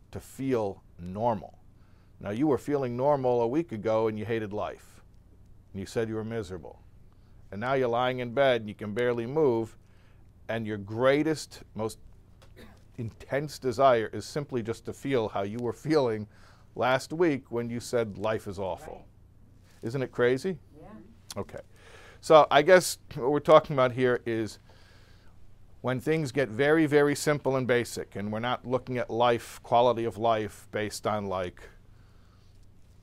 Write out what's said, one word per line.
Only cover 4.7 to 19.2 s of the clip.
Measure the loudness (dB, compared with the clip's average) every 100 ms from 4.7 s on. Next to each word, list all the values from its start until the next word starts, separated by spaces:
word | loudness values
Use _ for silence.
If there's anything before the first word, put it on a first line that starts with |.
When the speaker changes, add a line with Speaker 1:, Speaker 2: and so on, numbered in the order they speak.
| -10 -18 -20 -20 -20 -20 -20 -20 -20 -16
Speaker 1:
And | -12
you | -6
said | -4 -4
you | -4
were |
miserable. | -6 -8 -8 -12 -14 -20 -20 -20 -20 -20 -20 -20 -16
And | -8
now | -2
you're | 0 0
lying | 0 -2 -2
in | -4
bed | 2 2 2
and | -2
you |
can | -10 -8
barely | -2 0 -2 -2
move, | 0 2 2 -2 -10 -20 -20 -20 -20 -20 -16 -8
and | -6 -6
your | -8
greatest, | -8 2 4 4 2 -2 -6 -18 -16
most | -8 -8 -8 -18 -20 -20 -20 -20 -20 -20 -20 -18 -12
intense | -12 -12 -6 -6 -6 -6
desire | -4 4 6 6 2
is | -6 -8
simply | -8 -6 -6
just | -4 -8
to | -10
feel | -10 -2 0 0
how | -4
you | -6 -6
were | -6
feeling | -6 0 0 0 -2 -8 -16 -20 -20 -16
last | -2 0 0 -2
week | 0 0 0 -4
when | -6 -4
you | -8
said | -2 -2 -2 -4
life | -4 -4 -6
is | -6
awful. | -6 -6 -10 -18
Speaker 2:
Right. | -20 -20